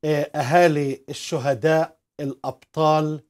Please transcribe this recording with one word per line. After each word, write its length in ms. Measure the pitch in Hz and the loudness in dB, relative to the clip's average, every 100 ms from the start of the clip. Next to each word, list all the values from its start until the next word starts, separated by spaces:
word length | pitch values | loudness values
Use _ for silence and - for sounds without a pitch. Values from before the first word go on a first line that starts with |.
آه، 260 | 151 151 143 | 0 0 -2
أهالي 640 | 151 127 170 175 147 143 135 - | -2 2 4 4 4 -2 -4 -10
الشهداء 880 | 139 - 160 131 131 156 160 160 _ _ - | -12 -6 -4 -2 -2 0 0 0 _ _ -10
الأبطال 1000 | 143 135 135 - _ - 156 156 151 151 | -10 -8 -10 -10 _ -2 2 2 0 -6